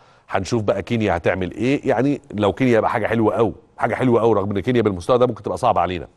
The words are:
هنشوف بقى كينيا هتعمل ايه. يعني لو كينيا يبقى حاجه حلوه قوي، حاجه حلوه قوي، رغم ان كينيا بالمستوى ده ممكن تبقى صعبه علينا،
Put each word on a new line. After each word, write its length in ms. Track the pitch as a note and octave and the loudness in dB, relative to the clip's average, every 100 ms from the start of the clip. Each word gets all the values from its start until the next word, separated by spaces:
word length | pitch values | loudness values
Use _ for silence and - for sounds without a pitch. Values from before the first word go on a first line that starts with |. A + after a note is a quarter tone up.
| _ _ - | _ _ -6
هنشوف 340 | G2+ G2 A#2 | -4 -2 -2
بقى 180 | G2+ G2 | -2 -2
كينيا 340 | F2+ A#2 G#2 F2 | -2 -2 0 0
هتعمل 340 | A2+ F#2 F2+ | 0 -2 -4
ايه. 380 | - A#2+ C#3 C3 | -4 -2 -2 0
يعني 320 | A2 C#3 C#3 - | 0 0 -2 -6
لو 220 | F#2+ G2+ | -2 0
كينيا 240 | - C3 A2 | 2 2 2
يبقى 120 | - | 2
حاجه 180 | A#2+ G2 | 0 -2
حلوه 280 | A2+ G#2+ G2 | 0 2 2
قوي، 180 | A2 E2 _ - | 0 -2 _ -6
حاجه 180 | A#2+ G2+ | -4 0
حلوه 260 | C3 A2+ | 2 4
قوي، 140 | A2+ G2+ | 4 2
رغم 160 | G2 | 0
ان 80 | G2+ | -2
كينيا 220 | B2+ B2 | 0 0
بالمستوى 360 | G#2+ F#2 - B2 | 0 -2 0 2
ده 100 | B2 | 2
ممكن 160 | A2 | 0
تبقى 140 | - F#2+ | -8 -2
صعبه 240 | A#2+ F#2 | 0 2
علينا، 260 | F2 F2 B1+ | 0 -4 -10